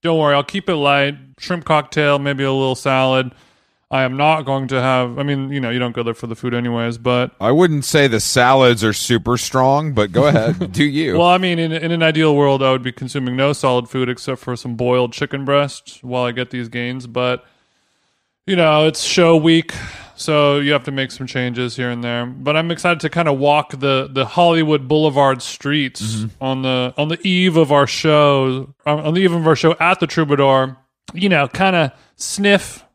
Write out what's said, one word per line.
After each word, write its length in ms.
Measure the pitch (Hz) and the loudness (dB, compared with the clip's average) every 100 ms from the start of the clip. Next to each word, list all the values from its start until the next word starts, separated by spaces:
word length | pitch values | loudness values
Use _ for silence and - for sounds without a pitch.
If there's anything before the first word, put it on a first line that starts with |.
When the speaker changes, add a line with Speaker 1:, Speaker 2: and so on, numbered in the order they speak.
Speaker 1:
Don't 160 | 170 165 | 0 0
worry, 160 | 147 143 | 2 2
I'll 80 | |
keep 240 | 143 196 190 | 0 -6 -4
it 60 | 165 | -2
light. 400 | 143 143 139 143 135 131 | 2 2 0 -4 -16 _
Shrimp 240 | - 175 151 | -6 -6 0
cocktail, 540 | 156 143 - 147 143 | 0 0 -2 0 0
maybe 240 | 139 139 | 0 -2
a 80 | 135 | -2
little 240 | 135 135 131 | 0 0 -2
salad. 560 | - 131 131 131 127 - _ _ _ _ _ | -2 0 2 2 -2 -8 _ _ _ _ _
I 120 | 135 | -2
am 140 | 131 131 | -2 0
not 240 | 147 156 | 0 0
going 260 | 135 135 131 | -2 -4 -2
to 140 | 131 | -2
have, 360 | 127 127 123 123 | 0 0 -2 -4
I 60 | |
mean, 260 | 143 139 135 | -4 -4 -4
you 120 | 143 | -6
know, 80 | 123 | -4
you 100 | 123 | -4
don't 140 | 123 117 | -4 -4
go 80 | |
there 100 | 117 | -6
for 140 | 113 120 | -6 -8
the 80 | 113 | -8
food 180 | 127 | -6
anyways, 440 | 120 120 117 117 117 | -4 -4 -4 -4 -4
but 340 | 123 123 127 _ | -2 0 -2 _
Speaker 2:
I 120 | 104 | 0
wouldn't 320 | 143 180 151 135 | 4 4 2 0
say 220 | 156 139 | 2 4
the 100 | 110 | 2
salads 640 | - - 123 135 127 120 | 0 2 4 6 6 4
are 80 | 110 | 0
super 460 | 104 - 117 104 120 | -2 0 0 0 -2
strong, 560 | - 135 131 139 156 | -2 0 2 2 0
but 180 | 123 104 | -2 0
go 160 | 95 143 | 2 2
ahead. 440 | 143 113 175 180 | 2 0 -2 -4
Speaker 1:
<laughs> 20 | |
Speaker 2:
Do 100 | 92 | 0
you? 340 | 147 139 156 95 | 0 0 -2 2
Speaker 1:
Well, 100 | 175 | 4
I 80 | 180 | 4
mean, 200 | 185 170 | 2 -2
in, 140 | 165 | -2
in 200 | 160 160 | -4 -4
an 100 | 170 | 0
ideal 320 | 160 156 160 143 | 0 2 2 4
world, 260 | 143 135 | 4 4
I 100 | 135 | 2
would 100 | 131 | 0
be 80 | 123 | -2
consuming 460 | - 127 143 127 127 | -8 -8 -6 -6 0
no 160 | 139 | 0
solid 340 | 147 139 123 120 | 0 0 0 -2
food 200 | 135 127 | -4 -4
except 320 | 127 - 131 | -6 -8 -10
for 160 | - 120 | -8 -10
some 180 | 127 117 | -8 -4
boiled 380 | 123 123 123 | 0 0 0
chicken 320 | 117 143 139 139 | -4 -6 -6 0
breast 540 | 143 143 - - - | 0 0 -6 -20 -20
while 240 | 123 123 123 | -10 -6 -4
I 80 | |
get 160 | 120 123 | -6 -8
these 180 | 123 117 | -8 -8
gains, 400 | 120 120 127 123 | -8 -8 -8 -10
but, 380 | 117 123 123 _ _ _ _ _ _ _ _ _ _ - | -6 -4 -4 _ _ _ _ _ _ _ _ _ _ -4
you 120 | 190 | 2
know, 280 | 160 151 156 | 2 4 2
it's 160 | 156 | 0
show 320 | - - 170 165 | -4 2 4 6
week, 360 | 156 165 160 - - - - - | 4 2 0 -10 -14 -16 -20 -12
so 420 | - 151 143 143 | -2 2 2 2
you 120 | 143 | 0
have 100 | 147 139 | -2 -2
to 60 | |
make 200 | 135 131 | -6 -6
some 160 | - 131 | -8 -8
changes 480 | 131 123 120 123 117 | -6 -6 -4 -6 -6
here 120 | 123 | -6
and 120 | 120 | -6
there. 220 | 120 120 123 | -6 -6 -6
But 320 | 127 135 151 | -8 -4 -2
I'm 140 | 165 | -2
excited 280 | 170 175 170 | -4 -2 -2
to 80 | 156 | -2
kinda 220 | 170 165 | -2 0
walk 400 | 139 143 147 143 139 | 2 2 2 0 -4
the, 300 | 139 135 135 | -2 0 -2
the 140 | 135 127 | -4 -4
Hollywood 600 | - 175 165 156 151 131 | 2 4 4 2 0 0
Boulevard 540 | 151 156 135 139 131 | 2 2 4 2 2
streets 600 | - - 143 147 135 - | -6 -10 -4 -2 -4 -6
Speaker 2:
Mm-hmm. 420 | 107 110 110 - | -6 -6 -8 -6
Speaker 1:
on 180 | 131 131 | -6 -4
the, 300 | 131 127 127 123 | -2 -2 -2 -4
on 100 | 151 | -4
the 100 | 165 196 | -2 0
eve 280 | 180 185 165 | 2 2 4
of 160 | 151 | 4
our 140 | 143 139 | 4 2
show, 840 | - 160 151 147 139 131 131 127 _ - | 0 2 4 4 4 0 -4 -8 _ -4
on, 140 | 147 | -2
on 140 | 156 | 0
the 80 | 170 | 2
eve 100 | 190 | 2
of 120 | 170 160 | 2 2
our 80 | 156 | 4
show 200 | 165 165 | 2 2
at 200 | 170 180 | 0 0
the 80 | 165 | -2
Troubadour. 720 | - 156 143 139 135 131 131 _ _ - | -2 0 2 4 4 0 -6 _ _ -16
You 160 | 170 196 | -4 0
know, 180 | 170 143 | 2 0
kinda 460 | - 190 180 147 - _ _ | 0 2 2 0 -4 _ _
sniff 680 | - - 202 202 - - _ | -12 -2 2 2 0 -18 _